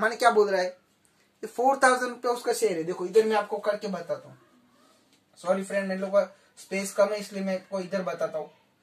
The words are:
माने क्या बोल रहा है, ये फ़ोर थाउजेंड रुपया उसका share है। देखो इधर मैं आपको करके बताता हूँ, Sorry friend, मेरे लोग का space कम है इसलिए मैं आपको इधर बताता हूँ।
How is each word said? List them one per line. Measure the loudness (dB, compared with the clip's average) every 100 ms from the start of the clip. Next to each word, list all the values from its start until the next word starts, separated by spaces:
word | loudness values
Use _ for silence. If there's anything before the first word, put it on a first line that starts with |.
माने | -4 2
क्या | 4
बोल | 4 4
रहा | 2
है, | -2
ये | -6 _ _ _ _ _ _ -10
फ़ोर | 0 2 4
थाउजेंड | 4 4 0
रुपया | -4 -2
उसका | -2 -2
share | 0 0 0
है। |
देखो | -4 -6 2
इधर | 4 4
मैं | 2
आपको | 0 -2
करके | -2 -2 -4
बताता | -8 -6 -8 -10
हूँ, | -20 _ _ _ _ _ _ _ _ _ _
Sorry | -2 -2
friend, | -2 -4 -2
मेरे | -4
लोग | 0
का | 0 0 -4 _ -20
space | -8 -6 -2
कम | 0 2
है | 0
इसलिए | -6 -6
मैं | -4 -4
आपको | -6 -8
इधर | -6 -6
बताता | -4 -4 -4 -6
हूँ। | -10 -14 _ _